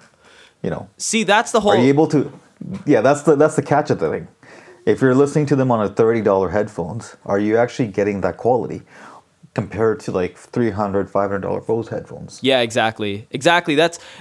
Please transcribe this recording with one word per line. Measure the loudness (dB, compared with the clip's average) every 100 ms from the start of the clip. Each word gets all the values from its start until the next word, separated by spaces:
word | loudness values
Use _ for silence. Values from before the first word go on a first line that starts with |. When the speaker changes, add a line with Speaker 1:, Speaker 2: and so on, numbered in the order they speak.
| _ _ _ -20 -20 _
Speaker 1:
you | -8
know, | -8 -10 -12
Speaker 2:
See, | -4 -2
that's | 2 0 2
the | 0
whole | 2
Speaker 1:
are | 4
you | 4
able | 4 2
to, | 0 -2 -8 -20 _ -14 -6 0
yeah, | 2
that's | 4 2
the, | 4 4
that's | 4 2
the |
catch | 0 0 0
of | -2
the | -2
thing. | -4 -8 _ -20 -20 -20 -6 -2
If | 2
you're | 4 4
listening | 4 2 0
to | 2
them | 2
on | 0 0
a |
thirty | 2 2 2
dollar | 2 2 2
headphones, | 0 -2 -6 -8 -10 -14 -16 -4
are | -2
you | 0 2
actually | 0 -2 -4
getting | -2 -2 -2
that | -4 -2
quality | 0 0 -2 -10 -14 -20 -20 -20 _ _ -10
compared | -8 -6 -2 -2 -2
to, | -4
like, | -4 -4 -8
three | -10 -4 -2
hundred, | -2 -2 -2 -2
five | -2 -2
hundred | -4
dollar | -6 -6
Bose | -4 -4 -4
headphones? | -10 -12 -16 -18 -6
Speaker 2:
Yeah, | 0 0
exactly. | 0 0 -2 -2 -6 -8 -10
Exactly. | -2 2 2 2 2
That's, | 0 -2 -16 -8